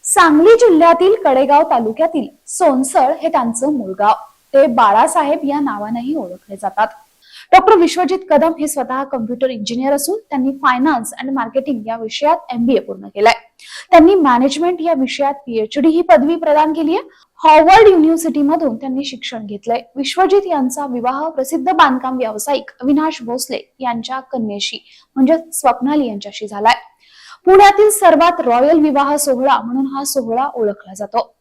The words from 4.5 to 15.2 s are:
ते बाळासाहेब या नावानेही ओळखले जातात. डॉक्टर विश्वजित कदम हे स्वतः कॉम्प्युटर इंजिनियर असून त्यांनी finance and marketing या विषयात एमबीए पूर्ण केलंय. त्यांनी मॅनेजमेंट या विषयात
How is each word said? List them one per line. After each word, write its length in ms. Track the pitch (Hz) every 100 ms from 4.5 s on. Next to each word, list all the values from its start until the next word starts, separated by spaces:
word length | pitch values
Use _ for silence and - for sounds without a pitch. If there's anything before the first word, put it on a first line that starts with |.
ते 140 | 269 269
बाळासाहेब 720 | 233 220 208 311 349 285 320
या 160 | 277 285
नावानेही 560 | 277 208 208 233 254
ओळखले 400 | 311 185 180 _
जातात. 320 | 196 196 202 220 - _ _ _ - -
डॉक्टर 260 | 370 381 415
विश्वजित 420 | 339 339 359 381 -
कदम 220 | 294 320 330
हे 80 | 294
स्वतः 360 | 294 240 262
कॉम्प्युटर 460 | 277 262 220 247 262
इंजिनियर 440 | 233 208 233 269
असून 260 | 285 294 427 _
त्यांनी 200 | 277 262
finance 760 | 269 269 247 285 262 220 -
and 140 | 254 269
marketing 500 | 226 269 277 233 214
या 100 | 226
विषयात 400 | 220 - 294 330 -
एमबीए 260 | 240 233 226
पूर्ण 280 | - 190 202
केलंय. 260 | 202 214 - _ _ - - -
त्यांनी 240 | 339 320
मॅनेजमेंट 680 | 392 269 240 269 294 349 349
या 120 | 330
विषयात 400 | 294 262 -